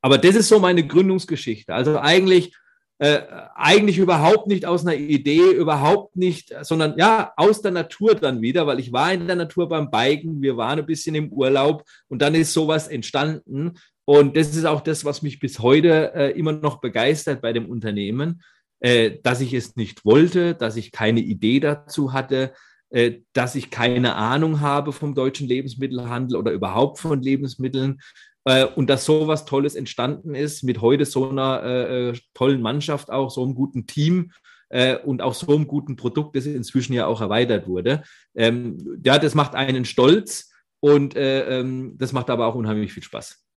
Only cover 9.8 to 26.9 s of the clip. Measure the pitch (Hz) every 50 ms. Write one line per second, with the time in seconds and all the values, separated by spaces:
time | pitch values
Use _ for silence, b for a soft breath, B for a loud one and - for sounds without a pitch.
9.8 | 147 - - 110 120 135 151 151 160 165 160 143 139 135 127 117 113 120 143 156
10.8 | 147 156 160 151 - 160 156 151 151 117 101 131 135 131 135 135 135 147 156 151
11.8 | b b b b b b 139 117 143 147 151 160 160 156 - 165 160 151 156 156
12.8 | 156 - 156 127 110 - - 135 143 156 160 147 _ - 131 139 151 175 170 b
13.8 | b b b _ _ - 143 147 147 139 143 160 156 151 151 165 160 165 151 147
14.8 | - 160 156 147 - 147 139 - - 143 123 - - 123 - - 107 123 135 156
15.8 | 151 170 160 156 156 - - 170 143 139 - - 160 156 151 151 151 147 139 -
16.8 | - 123 101 110 117 135 160 151 - 160 139 120 - 117 117 117 113 85 123 117
17.8 | 107 110 104 101 101 98 110 127 147 165 170 170 b b b b b b _ _
18.8 | - 123 123 117 113 107 - - _ 123 123 120 135 120 127 123 117 - _ 123
19.8 | 113 98 - - _ 107 113 143 165 175 170 185 175 170 165 170 120 110 107 117
20.8 | 104 - - - 110 107 113 113 - - 107 95 104 110 123 139 143 147 147 147
21.8 | - - - - 143 131 127 135 131 131 135 131 131 131 b b b b b b
22.8 | b _ - 123 120 120 113 - _ _ _ 131 123 123 - 139 120 - - 117
23.8 | 117 123 123 123 123 120 - - 107 113 131 143 160 160 156 147 147 143 139 143
24.8 | 143 147 139 - 156 147 139 139 127 135 135 - 143 123 123 131 135 135 113 127
25.8 | 139 135 131 123 123 120 120 123 127 123 123 113 107 110 - 98 98 92 92 110
26.8 | 135 147